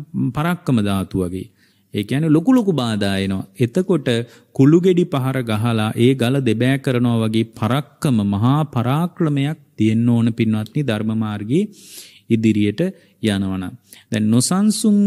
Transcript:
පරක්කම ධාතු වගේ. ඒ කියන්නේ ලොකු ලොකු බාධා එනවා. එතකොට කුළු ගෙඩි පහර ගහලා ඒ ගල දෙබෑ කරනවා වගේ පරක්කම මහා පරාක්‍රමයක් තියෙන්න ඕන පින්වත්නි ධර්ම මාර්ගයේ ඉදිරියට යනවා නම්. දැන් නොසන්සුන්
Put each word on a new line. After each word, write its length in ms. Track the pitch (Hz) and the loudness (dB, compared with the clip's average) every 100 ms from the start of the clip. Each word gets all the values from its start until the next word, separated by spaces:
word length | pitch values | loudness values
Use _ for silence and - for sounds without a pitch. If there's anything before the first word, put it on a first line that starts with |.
| 151 127 131 | -6 -4 -4
පරක්කම 500 | 147 165 175 - 120 | -2 -4 -4 0 0
ධාතු 360 | 101 98 90 95 | 0 -2 -2 -4
වගේ. 280 | 87 92 - _ _ _ _ | -4 -6 -12 _ _ _ _
ඒ 80 | 104 | -8
කියන්නේ 260 | 104 135 160 | -4 -2 2
ලොකු 220 | 151 165 | 2 4
ලොකු 200 | 254 196 | 2 2
බාධා 440 | 147 120 104 98 98 | 0 -2 -2 -2 -2
එනවා. 280 | 98 95 - | -2 -4 -6
එතකොට 540 | - 120 185 190 170 135 117 120 - _ | -4 -2 0 0 0 0 -2 -4 -14 _
කුළු 300 | - 139 170 | 2 6 6
ගෙඩි 240 | 180 175 | 4 2
පහර 320 | 180 143 131 131 | 0 -2 -2 -4
ගහලා 460 | 113 107 120 113 107 | -2 -2 0 0 -2
ඒ 180 | 117 120 | 2 2
ගල 200 | 131 117 139 | 4 0 0
දෙබෑ 380 | 127 110 123 135 | 0 0 0 0
කරනවා 400 | 135 120 120 117 | -2 0 0 0
වගේ 300 | 113 110 113 | 0 0 -2
පරක්කම 680 | - 107 135 151 _ 147 113 | -2 -2 -2 -4 _ 0 0
මහා 340 | 101 101 120 147 156 | 0 0 2 0 0
පරාක්‍රමයක් 920 | 120 110 143 175 - 160 143 143 160 _ | -2 -2 -2 -2 -2 -2 0 -2 -6 _
තියෙන්න 360 | - 110 113 120 | -2 0 2 2
ඕන 200 | 117 117 | 2 2
පින්වත්නි 500 | 117 110 107 107 151 | 0 0 -2 -4 -4
ධර්ම 280 | 135 107 110 | -4 -4 -4
මාර්ගයේ 560 | 110 107 104 104 156 214 - - - - - - | -4 -4 -6 -2 -2 -2 -8 -20 -20 -20 -14 -2
ඉදිරියට 540 | 113 110 107 104 104 180 - _ _ | 0 2 2 0 -2 -4 -6 _ _
යනවා 380 | 110 98 98 95 | -2 -2 -2 -6
නම්. 160 | 90 - _ - _ | -8 -14 _ -20 _
දැන් 180 | 110 107 | -2 0
නොසන්සුන් 680 | 117 - 185 214 208 220 202 | 2 2 0 0 0 2 2